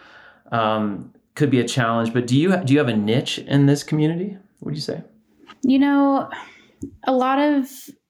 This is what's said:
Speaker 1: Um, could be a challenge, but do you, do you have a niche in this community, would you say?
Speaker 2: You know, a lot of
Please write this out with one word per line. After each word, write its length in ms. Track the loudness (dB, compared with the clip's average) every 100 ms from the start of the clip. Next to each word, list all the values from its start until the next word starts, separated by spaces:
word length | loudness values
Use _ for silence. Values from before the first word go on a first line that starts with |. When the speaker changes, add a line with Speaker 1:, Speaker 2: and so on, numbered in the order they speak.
| -20 -20 -20 _ -6
Speaker 1:
Um, 600 | -2 0 0 -2 -6 -12 _ _
could 160 | -2 0
be 80 | 2
a 80 | 0
challenge, 460 | 0 0 0 -2
but 160 | -2 0
do 100 | 2
you, 180 | 2 0
do 140 | 2
you 60 | 2
have 80 | 2
a 100 | 0
niche 440 | 0 0 -2 -8
in 260 | 0 4 4
this 160 | 2
community, 560 | 0 0 0 -2 -6 -10 _ _
would 160 | -10 -8
you 40 |
say? 220 | -8 -10 -14 _ _ _ -20 -4
Speaker 2:
You 180 | 0 2
know, 500 | 2 2 2 0 -4 -12 -16 -20 _ _ -18 -8 -2
a 40 |
lot 280 | 0 0 2
of 280 | 2 0 -2 -10 -20 -20